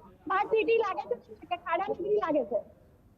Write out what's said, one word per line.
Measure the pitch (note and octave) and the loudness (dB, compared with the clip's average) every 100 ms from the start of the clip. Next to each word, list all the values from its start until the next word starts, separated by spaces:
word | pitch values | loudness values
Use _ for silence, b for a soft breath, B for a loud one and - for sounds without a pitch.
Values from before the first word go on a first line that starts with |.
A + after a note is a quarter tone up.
| - - | -20 -12
સ્માર્ટ | - F#4+ G4 | -2 0 2
સિટી | A4 G#4+ A4+ | 2 4 2
લાગે | G4 F#4 - | 2 -2 -4
છે | A#4+ - | -6 -10
કે | G#4+ E4+ F4 | -18 -8 -8
ખાડા | F#4 E4+ G4+ | -2 -2 -2
સિટી | - F4 | -4 0
લાગે | G#4 E4+ D4 | 0 2 0
છે? | A#3+ A3+ - - - - - | 0 -2 -4 -16 -20 -20 -20